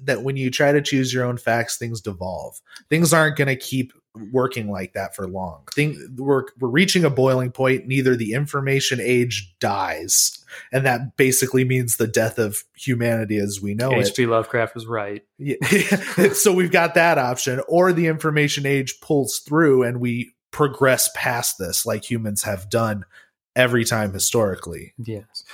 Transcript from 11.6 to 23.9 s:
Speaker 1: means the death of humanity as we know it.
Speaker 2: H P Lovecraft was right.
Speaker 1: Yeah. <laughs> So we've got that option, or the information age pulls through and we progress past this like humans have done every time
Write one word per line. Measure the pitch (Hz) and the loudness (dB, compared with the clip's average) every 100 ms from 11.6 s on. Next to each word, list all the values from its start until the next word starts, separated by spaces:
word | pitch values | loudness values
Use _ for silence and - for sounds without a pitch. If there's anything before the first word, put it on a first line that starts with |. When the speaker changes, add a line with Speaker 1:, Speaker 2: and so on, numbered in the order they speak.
Speaker 1:
means | 131 127 120 - | 2 0 0 0
the | 113 | 0
death | 113 110 - | 2 0 0
of | 107 98 - - | -2 -4 -12 -10
humanity | - 120 120 113 104 107 | -4 0 0 0 -2 -2
as | 101 101 | -2 -4
we | 101 | -6
know | 104 127 | -2 0
it. | 123 101 | 2 0
Speaker 2:
H | |
P | - 117 | 0 2
Lovecraft | 113 110 123 110 | 2 0 -2 -2
was | 117 113 | -6 -8
right. | 113 101 104 _ - | -8 -6 -10 _ -10
Speaker 1:
Yeah. | 143 123 | -6 -2
<laughs> | - 196 - 196 - - 196 | 2 2 4 0 0 2 4
So | 196 214 | 4 4
we've | 180 180 | 4 4
got | 180 170 175 | 4 4 4
that | 170 151 | 4 4
option, | 123 123 - 127 - | 2 -2 -2 -4 0
or | 170 185 | 4 4
the | 165 165 | 4 2
information | 160 160 151 147 143 139 | 0 0 2 2 2 0
age | 139 131 - | 0 -2 -6
pulls | - 147 127 - | 0 0 0 -4
through | - 151 160 131 | 0 4 6 6
and | 120 123 | 4 0
we | 123 120 - _ _ | -2 -2 -6 _ _
progress | - 147 - 135 127 - | -2 -2 2 4 4 0
past | - 131 120 - - | -2 -4 -2 -4 -6
this | 90 92 117 | -6 -4 -4
like | 113 - | -6 -4
humans | 120 110 101 | -4 -4 -4
have | - 98 101 | -4 -6 -2
done | 117 113 104 92 - _ _ _ | -2 0 -4 -8 -20 _ _ _
every | 123 127 120 | 0 2 2
time | 113 | 0